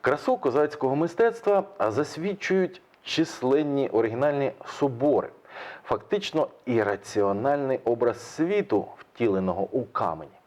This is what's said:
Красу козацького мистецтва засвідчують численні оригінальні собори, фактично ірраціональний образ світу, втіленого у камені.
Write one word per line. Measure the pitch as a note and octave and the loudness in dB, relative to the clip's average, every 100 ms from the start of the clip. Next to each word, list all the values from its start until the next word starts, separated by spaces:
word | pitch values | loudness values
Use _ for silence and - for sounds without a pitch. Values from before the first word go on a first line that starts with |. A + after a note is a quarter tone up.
Красу | B2+ C#3+ - B3+ | 0 0 0 0
козацького | C#3+ B2+ D3+ - C3+ C#3 | 0 2 0 0 -2 0
мистецтва | E3+ E3+ A#3 A#3 - G3 F#3+ - | -2 2 0 2 2 2 0 -2
засвідчують | G#2+ A2 D3+ - F3+ G3 - F#3+ F3+ - _ _ | -2 0 -2 -4 -6 -6 0 2 2 -4 _ _
численні | - - D#3+ - B2+ C#3+ D3+ C#3 C3+ | -6 -2 -2 -2 2 2 2 0 2
оригінальні | A2 A2+ A#2 C#3+ C#3+ C3 - - | 2 0 2 0 2 -2 -4 -14
собори, | - C#3+ A#2 C#3+ A#2+ - - - - - - | -2 -2 2 2 2 0 -12 -20 -16 -16 -16
фактично | - A2 - G#3 F#3+ D#3+ - - - | -4 -4 -2 -2 0 -2 -2 -4 -2
ірраціональний | A#2 G#2 G2 - G#2+ G2+ G2+ C3 C#3+ C3+ C3 - | 0 2 -2 -4 0 2 2 0 0 0 -2 0
образ | A#2+ A#2+ A2+ | 2 0 0
світу, | - - E3 G#3 G3 G2+ - - | -12 -2 0 0 0 -2 -2 -14
втіленого | - - A#2 F#2+ F#2+ F2+ G2 | -20 -2 2 2 0 -2 -2
у | C3 | -4
камені. | B2 - G2+ D#2+ D2+ - | -4 -2 -2 -4 -10 -20